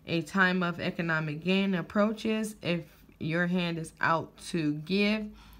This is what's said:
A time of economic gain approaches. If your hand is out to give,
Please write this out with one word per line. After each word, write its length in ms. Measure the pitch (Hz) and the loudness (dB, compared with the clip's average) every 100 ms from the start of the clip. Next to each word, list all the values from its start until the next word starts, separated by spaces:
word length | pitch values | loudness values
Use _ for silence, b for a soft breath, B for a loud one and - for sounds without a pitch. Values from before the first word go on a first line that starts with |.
| - | -4
A 140 | 165 | -2
time 420 | 160 196 185 185 | 0 2 4 4
of 160 | 175 170 | 0 -2
economic 640 | 170 185 170 160 156 147 | -4 -2 0 0 -2 -4
gain 320 | 170 190 196 180 | 0 2 2 0
approaches. 800 | 156 208 208 214 220 220 214 - | 0 2 2 2 -2 -2 -4 -6
If 200 | - 170 156 - - - | -2 -2 -4 -18 -20 -6
your 280 | 160 165 175 | -2 0 2
hand 300 | 180 175 165 | 2 0 -4
is 160 | 160 - | -8 -2
out 340 | - 160 - - - | 2 2 0 -12 -4
to 240 | 180 151 | 0 0
give, 540 | 151 151 190 208 214 214 B B | -2 0 2 2 0 -4 B B